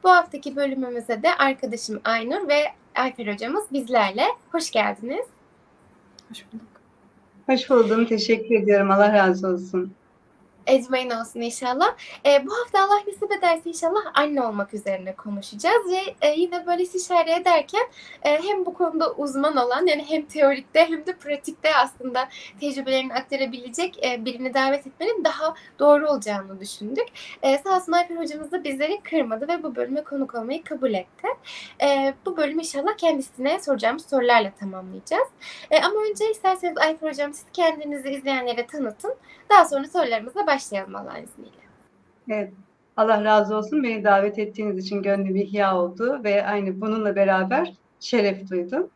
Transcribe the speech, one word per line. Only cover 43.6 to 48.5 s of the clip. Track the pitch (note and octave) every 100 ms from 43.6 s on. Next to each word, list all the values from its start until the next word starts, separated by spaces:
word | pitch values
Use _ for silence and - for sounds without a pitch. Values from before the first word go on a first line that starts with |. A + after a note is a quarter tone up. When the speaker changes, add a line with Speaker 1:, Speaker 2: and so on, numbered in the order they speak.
| G#3 D4+
Speaker 3:
Beni | B3 A3
davet | G3+ G3 G#3 G#3
ettiğiniz | G#3+ G#3+ G#3 F#3+ F#3+
için | G3+
gönlüm | G3 G3+ G3 F#3+
ihya | F#3+ G3+ G3 F#3
oldu | F3 F#3 A#3 C#4
ve | G#3 G3+ G3
aynı | G#3 G3 F#3+
bununla | G#3+ A3 G#3 G3
beraber | G3 F#3+ F#3 C4+ F4 - _ _
şeref | - A#3+ G3+ F#3+
duydum. | F#3+